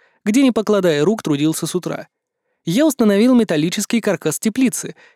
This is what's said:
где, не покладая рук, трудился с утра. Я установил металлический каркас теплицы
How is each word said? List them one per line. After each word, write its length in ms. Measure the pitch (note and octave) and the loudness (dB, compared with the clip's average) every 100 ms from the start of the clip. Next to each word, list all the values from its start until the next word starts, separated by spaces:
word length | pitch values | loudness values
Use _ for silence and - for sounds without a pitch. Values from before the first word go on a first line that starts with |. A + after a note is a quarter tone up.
| _ _ G#3 | _ _ -2
где, 160 | A3+ | 2
не 100 | C4+ | 2
покладая 540 | A3+ G#3+ G#3 F3+ D3 D#3 | 2 0 0 2 2 0
рук, 160 | A3 | 0
трудился 460 | D#3+ C#3+ D3+ D#3 E3 | -2 -2 -2 -2 -6
с 80 | F3+ | -6
утра. 320 | D#3+ - - _ _ _ _ _ - | -6 -10 -14 _ _ _ _ _ -4
Я 200 | F#3+ D#4 | 0 2
установил 500 | - G#3+ G3 A#3+ B3 | 2 2 4 4 4
металлический 640 | G#3+ D#3 D#3 - - A#3 | 2 0 -2 -4 -4 -2
каркас 380 | G#3 F3 D#3 D3+ | -2 -2 -4 -4
теплицы 560 | A3 A3+ B3+ - - - _ | -4 0 -2 -2 -12 -16 _